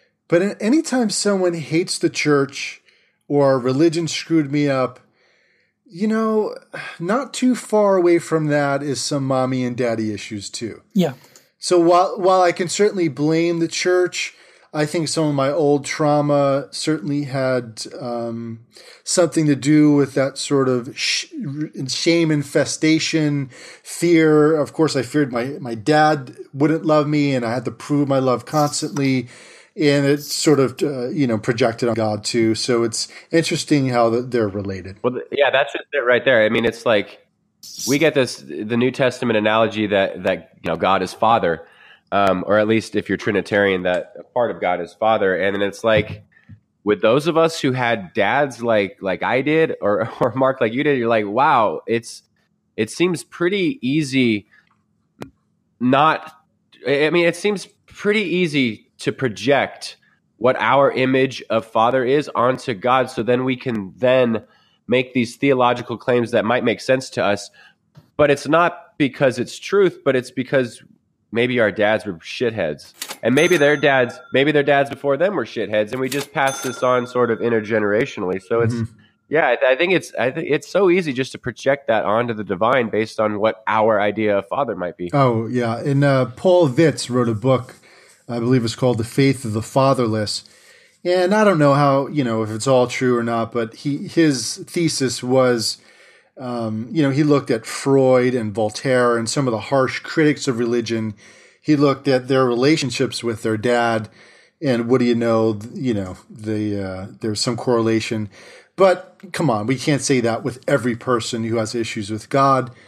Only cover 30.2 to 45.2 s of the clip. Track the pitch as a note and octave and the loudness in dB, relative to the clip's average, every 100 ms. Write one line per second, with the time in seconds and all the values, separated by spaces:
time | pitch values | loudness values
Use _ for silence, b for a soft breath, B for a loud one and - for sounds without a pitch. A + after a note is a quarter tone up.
30.2 | C#3+ - E3 C#3 B2+ A#2+ D3 C3 B2 F#3 | -2 -2 2 4 2 0 -4 -4 -6 -2
31.2 | C3 A2 A#2+ A#2 B2 A2+ A#2+ A2+ A2 G#2+ | 0 0 -2 0 0 0 -2 0 -2 -2
32.2 | - A#2 A2 G#2+ - A#2+ A#2 A2+ - B | -4 0 0 0 0 0 0 -4 -10 B
33.2 | B E3 D#3 D#3+ - D3 C3 A#2+ A#2 A#2 | B 0 0 -4 0 0 2 2 2 0
34.2 | B2+ A#2+ G#2 G2+ G2 F#2+ F#2 G2 B2 B2+ | -2 -2 -2 -4 -8 -8 -10 -6 -4 -4
35.2 | - - C3+ C3 C#3+ - - C#3+ B2 A#2+ | -8 0 2 2 0 -4 -6 -4 2 2
36.2 | C3+ A#2+ G#2+ A2+ A#2 - B2 G#2+ G2 - | 4 4 4 2 0 -2 0 0 0 -12
37.2 | _ _ _ _ - - - C#3+ D#3 C#3+ | _ _ _ _ -20 -12 -2 2 2 2
38.2 | B2 - C#2 D2 G#2+ A#2 B2+ C3 B2+ - | -2 -4 -12 -10 -4 0 0 2 -2 0
39.2 | B2 G#2+ G#2+ A2 A2+ G#2+ G#2 G2 G2 F2 | 0 2 2 2 2 0 0 2 0 -2
40.2 | F#2+ F2 - _ F2 E2 F#2+ F#2+ F2+ - | -4 -4 -6 _ -6 -2 2 2 0 0
41.2 | A2 A2+ F2+ D#2+ b b b b b G2 | 2 2 2 -2 b b b b b 0
42.2 | G2 F#2 - G#2 G#2+ A2+ - G#2+ - F#2 | 2 0 0 0 2 0 0 -6 -2 -4
43.2 | - G2+ E2+ G#2 G2+ F#2 F2+ F2 - - | -2 -2 0 0 2 2 0 -2 -4 -14
44.2 | - B2 A#2 F2 F#2+ F2+ E2+ - A2 A2 | -8 -2 -2 -2 -4 -4 -6 -2 0 2